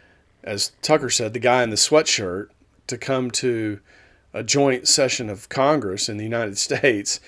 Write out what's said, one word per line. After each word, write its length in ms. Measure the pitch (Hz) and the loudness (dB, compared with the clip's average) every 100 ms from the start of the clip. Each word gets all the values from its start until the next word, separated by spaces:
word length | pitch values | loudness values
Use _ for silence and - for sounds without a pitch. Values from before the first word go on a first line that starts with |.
| _ _ _ _ | _ _ _ _
as 280 | - 101 - - | -8 -6 -6 -6
Tucker 300 | - 151 131 | 2 2 2
said, 220 | - 110 | -2 -2
the 80 | 117 | 0
guy 240 | 120 127 | 4 4
in 60 | 120 | 2
the 60 | 104 | 0
sweatshirt 720 | - 151 156 - 95 92 107 _ _ _ - | 4 4 4 0 -2 -6 -8 _ _ _ -12
to 100 | 117 | -8
come 340 | - 131 127 | -4 -2 -2
to 480 | - 127 117 110 101 - _ _ _ _ | -2 -2 0 -2 -6 -12 _ _ _ _
a 120 | - | -8
joint 420 | 113 143 143 139 - | -2 2 4 2 0
session 420 | - 131 - 113 | 2 2 -2 -6
of 200 | 98 - | -10 -6
Congress 600 | - 135 151 104 101 - | 0 2 2 0 -4 -6
in 100 | 107 | -6
the 60 | |
United 320 | 110 117 110 101 | -4 -4 -4 -4
<laughs> 100 | - | -4
States 500 | 135 143 104 101 - | 2 2 2 -2 -6